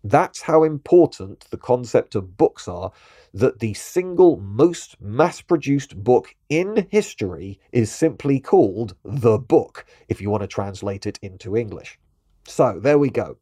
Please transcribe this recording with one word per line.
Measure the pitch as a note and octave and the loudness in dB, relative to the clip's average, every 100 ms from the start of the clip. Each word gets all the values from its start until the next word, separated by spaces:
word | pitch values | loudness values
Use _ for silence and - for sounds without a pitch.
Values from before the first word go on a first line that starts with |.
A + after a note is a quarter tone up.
That's | G#2 C#3 - - | 2 0 0 -6
how | - D#3+ | 2 4
important | D#3 D3 - F3 D#3 - F#2+ - _ | 4 -2 4 6 6 0 -16 -16 _
the | - | -14
concept | - B2 B2 A#2 - | -2 -2 0 -2 -2
of | G#2+ F#2 F2+ | -8 -8 0
books | D#3+ - - | 0 0 -14
are, | F2 F#2 _ _ _ _ | -10 -12 _ _ _ _
that | F#2+ B2 - | -2 -2 0
the | A2+ | -8
single | F#2+ - F3 F#3 F3 F3+ B2+ | -8 -6 -6 -2 4 4 4
most | G2 G#2+ E3+ E3+ - _ | -6 0 0 0 -16 _
mass-produced | G2 A#2 E3+ - _ E3+ C#3 C#3 - G2 | -8 0 0 -2 _ -2 2 -2 -2 -6
book | G2+ B2 - _ _ | 2 2 0 _ _
in | D3+ F#3 A3 F#3 | -2 0 -2 0
history | G#3+ G#3 - G2 D2 G2 G2+ _ | -2 -2 -8 -8 -8 -14 -16 _
is | B2 G#2+ | -2 -2
simply | - D#3+ A#2 C#3 C3+ | 0 -2 0 -2 -2
called | - F#3+ A2 F#2+ A#2 - | 2 4 4 -2 -8 -10
the | - B2 A2+ G#2+ | -10 0 2 2
book, | - D#3+ - - _ _ _ | 2 2 2 -14 _ _ _
if | G2+ | -6
you | G2+ | -4
want | G#2 | -4
to | G2 | -4
translate | - G2 G2 G2+ G2+ | -6 -8 -8 -8 -8
it | G#2 - | -10 -10
into | G2 F#2 - A2 | -16 -14 -6 -6
English. | A2 F2+ - - _ _ _ _ - | -6 -12 -18 -20 _ _ _ _ -12
So, | - C3 F2+ | 0 0 2
there | B2 D3 | 2 2
we | C#3 | 2
go. | A#2 E2+ - | -2 -6 -12